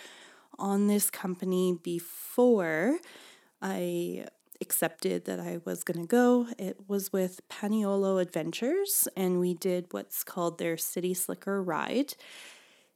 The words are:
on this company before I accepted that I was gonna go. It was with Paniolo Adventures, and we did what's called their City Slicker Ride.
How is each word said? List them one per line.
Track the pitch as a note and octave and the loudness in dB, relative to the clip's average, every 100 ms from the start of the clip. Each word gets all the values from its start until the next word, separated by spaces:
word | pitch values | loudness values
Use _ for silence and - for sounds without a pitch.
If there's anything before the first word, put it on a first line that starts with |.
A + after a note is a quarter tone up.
| - - - - _ - | -20 -20 -20 -20 _ -6
on | G3 G3 G#3 | 0 2 4
this | G#3 G3+ | 4 2
company | - F#3+ F3+ F#3 F#3 F#3 F3 | -2 -6 -4 0 2 2 0
before | F3 E3+ E3+ - - - B3 A3 E3+ D#3 G#3 E4+ - - - - _ _ | -4 -6 -8 -14 -4 4 6 6 4 2 2 0 -4 -18 -20 -20 _ _
I | F#3+ F#3+ F3 F3 F3 F3+ - - _ - | -4 -2 -2 -2 -4 -6 -10 -18 _ -12
accepted | - - D#3+ - F#3 F3 F#3+ | -4 0 0 0 -2 -2 -2
that | F#3 | -6
I | F3 E3+ F#3 | -4 -6 -6
was | F3+ | -6
gonna | - E3+ E3+ | -4 -4 2
go. | A#3+ B3 B3 A#3 - | 4 6 4 2 -4
It | F#3 - G3 | -8 -8 -4
was | G3+ G3 | -4 -2
with | F#3+ F#3 F3+ - | 0 -2 -4 -16
Paniolo | - G#3 A3 G3+ G3 F#3+ F#3+ | -8 -2 0 2 2 2 2
Adventures, | F3+ E3+ D#3+ - B3 F#4 G4 - - - | 0 -2 -4 -2 0 0 0 0 0 0
and | F#3 F3+ | 0 2
we | F3+ | 2
did | F3 F#3+ F3+ F3 | 0 0 -2 -4
what's | - - - | -8 -6 -8
called | - - E3+ E3 | -6 -2 -2 0
their | E3+ E3 | -2 -2
City | - F#3 F3+ | -4 -2 -2
Slicker | F3+ - F3+ G3 G3 | -2 -4 -4 -2 -2
Ride. | F3+ D3+ - B3 C#4+ - - - - - - _ _ | 0 -2 0 0 -2 -6 -18 -18 -20 -20 -20 _ _